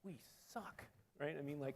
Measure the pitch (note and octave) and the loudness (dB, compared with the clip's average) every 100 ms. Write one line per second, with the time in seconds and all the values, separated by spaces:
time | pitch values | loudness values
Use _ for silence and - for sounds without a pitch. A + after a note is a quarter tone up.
0 | G3 C#3 - - - A#3+ G3 - - - | -6 -6 -8 -18 -4 -4 -2 -8 -12 -14
1 | - - D3 D#3 C#3+ D3 C#3 | -20 2 2 4 0 2 2